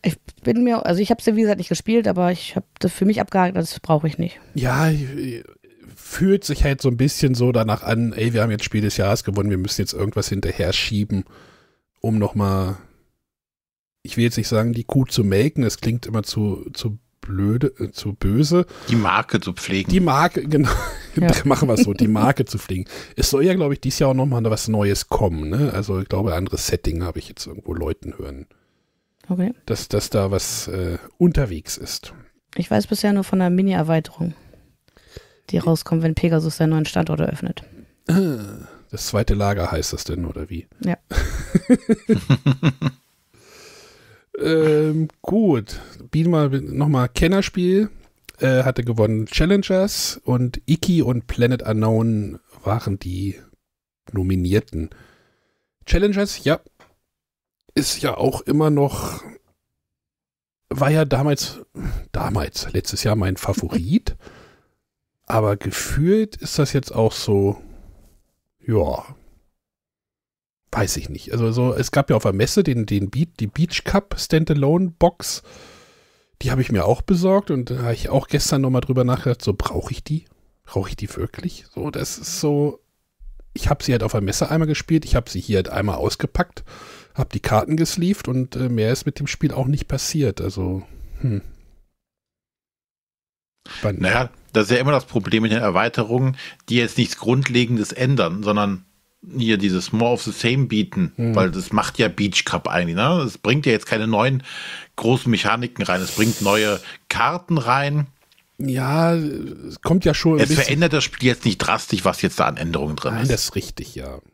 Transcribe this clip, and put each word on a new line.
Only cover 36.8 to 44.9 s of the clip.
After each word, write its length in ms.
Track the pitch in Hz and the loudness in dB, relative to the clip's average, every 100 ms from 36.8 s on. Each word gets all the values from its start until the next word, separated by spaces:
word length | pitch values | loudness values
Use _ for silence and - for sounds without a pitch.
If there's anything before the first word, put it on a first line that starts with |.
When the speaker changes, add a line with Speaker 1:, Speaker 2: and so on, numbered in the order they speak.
| 156 | 0
Speaker 1:
Standort 340 | 175 160 156 | 0 0 0
eröffnet. 420 | - 156 - - - - - _ - | -2 -2 -6 -8 -14 -20 -20 _ 0
Speaker 2:
Ah, 580 | 175 185 123 98 104 - - _ | 2 2 -2 -10 -16 -18 -20 _
das 160 | 104 - | -10 -4
zweite 260 | 104 - | 0 2
Lager 360 | 104 101 101 82 | 2 2 0 -2
heißt 220 | 80 78 | -2 -4
das 120 | 73 | -6
denn, 200 | - 85 | -6 -6
oder 240 | 85 - 78 | -6 -8 -10
wie? 180 | 87 - _ | -10 -12 _
Speaker 1:
Ja. 140 | - - _ | -4 -4 _
Speaker 2:
<laughs> 1900 | - - - - - - 247 - 226 - 220 - 135 143 135 160 - 143 - _ _ _ _ _ - - - - - - - _ - | -2 -2 -6 -2 -2 4 2 4 -2 2 0 4 2 2 2 0 0 -6 -6 _ _ _ _ _ -20 -20 -20 -20 -20 -20 -20 _ -4
Ähm, 720 | 151 160 156 151 156 | 0 4 4 4 2